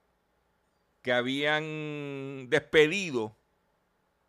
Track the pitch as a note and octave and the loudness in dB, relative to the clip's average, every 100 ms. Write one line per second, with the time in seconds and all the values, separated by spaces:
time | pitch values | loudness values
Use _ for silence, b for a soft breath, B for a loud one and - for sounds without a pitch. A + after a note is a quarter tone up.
0 | _ _ _ _ _ _ _ _ _ _ | _ _ _ _ _ _ _ _ _ _
1 | B2 B2 B2 C3+ D3 D3+ D#3 D#3 D3+ D3 | -2 0 0 -2 0 0 -2 -8 -8 -8
2 | C#3+ C#3 C3+ C3+ B2 D3 - D#3+ D3+ G3+ | -10 -10 -10 -12 -2 -2 4 6 6 2
3 | F3+ B2 G#2+ - _ _ _ _ _ _ | -4 -4 -6 -10 _ _ _ _ _ _
4 | _ _ | _ _